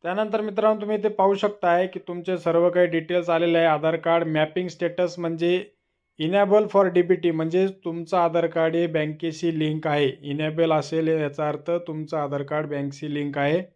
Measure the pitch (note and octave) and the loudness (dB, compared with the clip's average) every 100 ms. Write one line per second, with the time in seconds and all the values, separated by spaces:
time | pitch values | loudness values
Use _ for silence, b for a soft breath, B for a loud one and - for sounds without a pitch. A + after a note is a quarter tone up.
0 | E3+ F#3+ G#3+ G#3+ G#3+ G3 G#3+ G#3+ G#3 G#3+ | -4 -4 -2 -2 -2 0 2 0 -2 -2
1 | G#3+ G#3 G3 G3 G#3 G3+ F3 F3 F#3 F3+ | -2 2 2 2 -2 0 2 2 0 -6
2 | - F3 E3+ F3+ E3+ E3 F3 F3+ F3 E3 | -10 -8 -4 -2 2 4 4 4 2 2
3 | D#3+ F3+ E3+ E3 E3+ E3 E3 D3+ D#3+ E3 | 0 -2 0 2 2 4 4 4 0 0
4 | E3 E3+ D#3+ D#3 D#3 F3+ F3+ - F3 F3 | 2 2 2 0 0 -2 -6 -4 -4 0
5 | F3+ F3 E3+ E3 E3+ F3+ - _ _ _ | -2 -2 -6 -2 0 0 -4 _ _ _
6 | _ - D#3 G3 G3 G#3 G#3 G3 F#3 F3 | _ -6 0 2 4 4 4 2 4 4
7 | F3 F3 E3+ D#3+ D#3+ F3+ F#3+ F#3+ E3+ E3+ | 4 2 2 0 0 0 0 -4 -8 -8
8 | D#3+ F#3 E3+ E3+ E3 E3 D#3+ E3 E3+ D#3+ | -2 0 2 2 0 0 0 0 0 -2
9 | D3+ D#3 E3+ D#3 F3 D#3+ D#3 D#3 D#3 D3 | -4 -4 -8 -4 -4 -2 -2 -2 -2 0
10 | C#3 C#3 C#3+ C#3+ D#3 D#3 E3 D#3 C#3+ E3 | 0 -2 -8 -4 -4 0 2 2 0 -2
11 | D#3+ D#3+ D3 D3 D3+ D3 C#3+ E3+ E3+ D#3 | 0 0 -2 -4 -4 -4 -4 -4 -4 -10
12 | D3+ D#3+ C#3+ C#3+ C#3 D3+ D3 C#3+ C#3 C#3 | -6 -6 -4 -6 -4 -4 -4 -6 -6 -8
13 | D3+ D3 C#3+ C#3+ C#3+ E3+ F#3 | -8 -6 -4 -2 0 0 -4